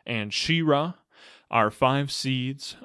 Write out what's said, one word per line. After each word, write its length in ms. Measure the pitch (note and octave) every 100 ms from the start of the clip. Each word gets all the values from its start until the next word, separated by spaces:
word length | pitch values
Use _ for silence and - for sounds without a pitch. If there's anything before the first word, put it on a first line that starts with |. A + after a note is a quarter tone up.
| -
and 280 | A#2 G#2
She-Ra. 600 | - - E3 D#3+ C#3+ D#3+ F3 _ _ - - -
Our 200 | A2+ G#2+
five 400 | - C3 C#3 C#3
seeds 640 | - C3 C3 B2+ C#3+ - -